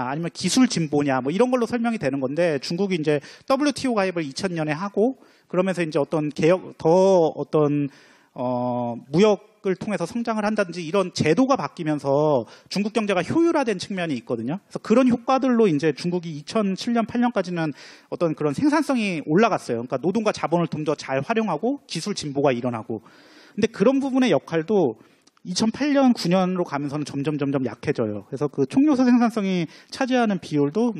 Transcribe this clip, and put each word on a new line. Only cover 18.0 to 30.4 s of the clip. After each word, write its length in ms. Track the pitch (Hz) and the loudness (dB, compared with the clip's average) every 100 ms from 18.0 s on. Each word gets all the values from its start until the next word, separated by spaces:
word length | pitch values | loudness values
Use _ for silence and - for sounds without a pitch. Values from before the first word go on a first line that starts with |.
| _ | _
어떤 260 | - 170 151 | -4 -2 0
그런 180 | 151 | -2
생산성이 680 | 135 294 302 285 254 202 170 135 | 0 2 2 0 -2 -2 -4 0
올라갔어요. 520 | 165 226 165 - 117 | 4 4 2 -2 -6
그러니까 200 | 120 135 | -4 -4
노동과 340 | 151 202 214 | -2 -2 0
자본을 340 | - 151 175 165 | -2 0 0 0
좀 160 | 151 | -2
더 120 | 156 147 | -4 -4
잘 260 | - 135 | -4 -4
활용하고 580 | - 226 214 151 226 285 - | -2 -2 -2 -2 -4 -4 -8
기술 260 | 170 208 | -8 -8
진보가 380 | 196 151 139 143 | -8 -6 0 0
일어나고. 500 | 120 123 117 107 110 - - - - - - | 0 -2 -6 -6 -10 -12 -20 -20 -20 -14 -6
근데 120 | 214 | -4
그런 320 | - 208 269 | 0 2 2
부분의 320 | 269 254 254 | 0 0 2
역할도 680 | 147 - 165 156 214 143 - _ _ _ _ | 2 0 -4 0 2 2 0 _ _ _ _
이천팔 500 | 175 180 220 - 294 | -10 -2 -2 0 0
년, 180 | 277 262 | 4 4
구 160 | 233 170 | 4 2
년으로 380 | 185 180 185 175 | 2 2 -2 -4
가면서는 400 | 139 143 147 139 | -4 -6 -6 -6
점점, 320 | 143 143 151 | -6 -4 -2
점점 280 | 139 139 123 | -2 0 0
약해져요. 600 | 107 - 139 110 104 92 | 0 0 0 -2 -4 -8
그래서 200 | 131 147 | -4 -4
그 180 | - 135 | 0 0
총요소 400 | 269 302 254 254 | 4 4 6 6
생산성이 600 | 240 233 220 196 180 160 - - | 6 4 0 0 0 -2 -6 -12
차지하는 500 | - 269 254 226 | -4 0 2 2
비율도 540 | 190 | 0